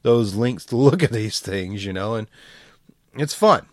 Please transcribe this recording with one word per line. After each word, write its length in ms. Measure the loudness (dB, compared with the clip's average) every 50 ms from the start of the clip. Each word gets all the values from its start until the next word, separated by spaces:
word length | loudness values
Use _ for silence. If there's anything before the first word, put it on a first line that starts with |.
those 340 | 4 4 2 2 2 0 -2
links 300 | -2 -2 -2 -4 -6 -8
to 100 | -4 0
look 260 | 4 4 4 4 4 0
at 80 | 0
these 280 | 0 -4 -4 -4 -6 -8
things, 460 | -6 -6 -4 -4 -4 -6 -8 -8 -8
you 80 | -6 -6
know, 220 | -4 -4 -4 -4
and 120 | -6 -8 _ _ -20 -20 -20 -20 -20 -20 _ _ _ _ -20 _ _ _ _ _
it's 200 | -8 -6 -6 -2
fun. 340 | 2 4 4 4 4 0 _